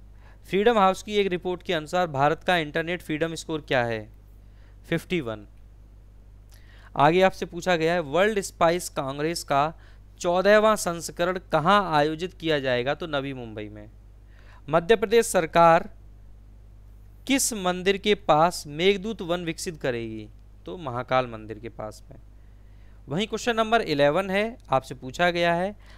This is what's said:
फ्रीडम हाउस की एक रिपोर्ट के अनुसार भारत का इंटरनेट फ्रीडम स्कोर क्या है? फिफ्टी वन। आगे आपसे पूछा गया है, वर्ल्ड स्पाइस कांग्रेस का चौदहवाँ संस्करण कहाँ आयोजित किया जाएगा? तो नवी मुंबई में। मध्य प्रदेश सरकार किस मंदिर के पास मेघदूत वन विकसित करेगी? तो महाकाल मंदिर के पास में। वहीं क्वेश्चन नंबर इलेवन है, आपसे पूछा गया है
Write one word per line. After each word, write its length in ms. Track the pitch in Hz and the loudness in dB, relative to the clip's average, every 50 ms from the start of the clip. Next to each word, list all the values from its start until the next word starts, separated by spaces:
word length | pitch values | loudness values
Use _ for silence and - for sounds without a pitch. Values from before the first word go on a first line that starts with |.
| - - - - - - - - - - | -20 -20 -20 -20 -20 -20 -20 -20 -8 -4
फ्रीडम 280 | 175 190 208 240 240 | 0 2 4 4 6
हाउस 260 | 214 190 190 190 - - | 6 6 4 4 0 -4
की 120 | 208 208 | -2 0
एक 120 | 208 196 | 0 0
रिपोर्ट 360 | 190 180 170 - 180 180 165 - | 0 -2 -4 -4 -4 -6 -4 -4
के 100 | - 180 | -4 -4
अनुसार 340 | 156 151 147 180 180 180 | -4 -4 -2 -2 0 0
भारत 360 | 165 143 135 143 151 160 - - | 0 0 2 2 2 2 0 0
का 140 | 185 180 | 0 0
इंटरनेट 440 | 170 151 147 - 165 160 165 180 170 | 0 0 -2 -4 -4 -4 -4 -6 -8
फ्रीडम 340 | - - 156 147 160 165 160 | -6 -6 -4 -2 -2 -4 -4
स्कोर 260 | 151 - - 160 151 | -6 -8 -8 -8 -6
क्या 220 | - - 143 127 120 | -4 0 0 0 0
है? 240 | 117 113 110 107 113 - - - - - - - - - - - - - - - - | 0 -2 -6 -8 -12 -18 -20 -20 -20 -20 -20 -20 -20 -20 -20 -20 -20 -20 -16 -8 -4
फिफ्टी 320 | 170 156 - - 185 170 | -4 -4 -4 -4 -4 -4
वन। 240 | 131 113 107 104 101 - - - - - - - - - - - - - - - - - - - - - - - - - - - - - - | -4 -6 -8 -10 -12 -18 -20 -20 -20 -20 -20 -20 -20 -20 -20 -20 -20 -20 -20 -20 -20 -20 -20 -20 -20 -20 -20 -20 -20 -20 -20 -20 -20 -6 0
आगे 240 | - 143 151 170 185 | 4 4 4 6 6
आपसे 240 | 185 190 190 - 190 | 4 4 2 0 -8
पूछा 300 | 175 170 175 - 190 180 | -10 -10 -6 -2 -2 0
गया 180 | 160 160 165 175 | 0 2 0 0
है, 60 | 180 | 0
वर्ल्ड 400 | 156 135 143 175 196 220 220 202 | -2 0 0 2 2 2 0 -2
स्पाइस 500 | 185 - - - 175 165 175 180 - - | -4 -6 -2 0 2 2 2 0 -4 -8
कांग्रेस 540 | - 160 139 131 139 147 147 165 170 - - | -8 -6 -6 -6 -4 -4 -4 -4 -6 -6 -4
का 300 | - 147 139 147 160 160 - - - - - - - - - | 0 0 2 0 0 -4 -10 -18 -20 -20 -20 -20 -20 -12 -6
चौदहवाँ 560 | - 175 170 185 185 202 214 214 214 220 214 | -2 0 0 2 4 6 6 6 6 4 2
संस्करण 640 | 202 - 180 170 170 151 - 151 - 175 180 185 185 - - | 2 -2 -4 -6 -6 -8 -8 -6 -4 -2 -2 -2 -4 -4 -2
कहाँ 440 | - 156 147 180 202 208 190 170 156 | -2 0 4 4 4 4 2 2 2
आयोजित 380 | 147 147 156 160 156 185 175 - | 2 2 2 0 -4 -8 -10 -8
किया 260 | - 160 160 151 143 | -6 -2 -2 -2 0
जाएगा? 340 | 131 131 123 120 120 135 151 | 0 0 0 0 0 -2 -4
तो 140 | - 180 | -4 -6
नवी 260 | 160 147 139 135 139 135 | -6 -4 -4 -4 -6 -8
मुंबई 360 | 127 120 113 107 107 107 104 | -10 -12 -12 -12 -12 -12 -12
में। 200 | 104 104 104 110 - - - - - - - - - - - - - - - 139 | -14 -16 -20 -20 -20 -20 -20 -20 -20 -20 -20 -20 -20 -20 -20 -20 -20 -18 -4 0
मध्य 260 | 151 170 170 170 226 | 0 2 4 4 4
प्रदेश 300 | 208 220 196 226 233 220 | 4 2 2 2 2 2
सरकार 640 | - - 185 165 156 - 170 170 165 165 175 190 - - - - - - - - - - - - - - - - - - - - - - - - - - - - | 2 0 0 0 2 4 6 8 8 8 6 2 -2 -12 -20 -20 -20 -20 -20 -20 -20 -20 -20 -20 -20 -20 -20 -20 -20 -20 -20 -20 -20 -20 -20 -20 -20 -20 -10 -4
किस 260 | - 269 262 - - 233 | 0 0 0 0 -2 -4
मंदिर 440 | 208 185 180 180 180 180 196 196 | -4 -2 -2 -2 -2 0 -2 -2
के 160 | 190 - 208 202 | 0 0 0 -2
पास 460 | - - - 156 151 165 180 - - - | 0 2 2 4 4 4 2 0 -2 -10
मेघदूत 540 | 151 147 156 175 196 202 196 180 226 220 - | -10 -4 0 2 2 2 0 -2 -8 -8 -8
वन 240 | 190 160 170 180 175 | -6 -6 -6 -4 -4
विकसित 360 | 165 165 - - - 156 147 | -6 -8 -8 -8 -10 -8 -6
करेगी? 460 | - 135 120 117 117 113 110 107 107 104 - - - - - - - | -4 -4 -4 -4 -6 -8 -10 -12 -14 -16 -18 -20 -20 -20 -20 -20 -16
तो 120 | 165 180 | -14 -12
महाकाल 500 | 185 160 131 117 123 123 - 131 131 127 | -10 -10 -8 -6 -6 -4 0 0 0 0
मंदिर 320 | 120 113 107 110 107 107 107 | -2 -6 -12 -12 -14 -14 -12
के 100 | 117 113 | -14 -14
पास 340 | - - 110 107 101 - - - | -12 -12 -12 -12 -14 -16 -20 -20
में। 60 | 123 113 - - - - - - - - - - - - - - - - - - | -20 -20 -20 -20 -20 -20 -20 -20 -20 -20 -20 -20 -20 -20 -20 -20 -20 -18 -12 -8
वहीं 160 | 135 180 220 | -6 -6 -6
क्वेश्चन 280 | - 220 208 - 247 226 | -6 -6 -6 -4 -2 0
नंबर 260 | 226 220 220 233 226 | 0 0 2 0 0
इलेवन 480 | 202 - 151 139 143 143 151 185 196 190 | 0 0 2 2 4 4 2 0 -2 -2
है, 280 | 185 202 214 226 247 - - - | -2 -2 -2 -4 -6 -10 -4 -2
आपसे 260 | 139 131 - - 143 | -2 -2 -2 -4 -12
पूछा 340 | 123 127 131 127 - 175 175 | -14 -14 -8 -4 0 0 0
गया 220 | 170 175 170 170 170 | 0 0 0 0 0
है 220 | 170 185 202 214 - - - - | 0 -2 -4 -8 -10 -18 -20 -20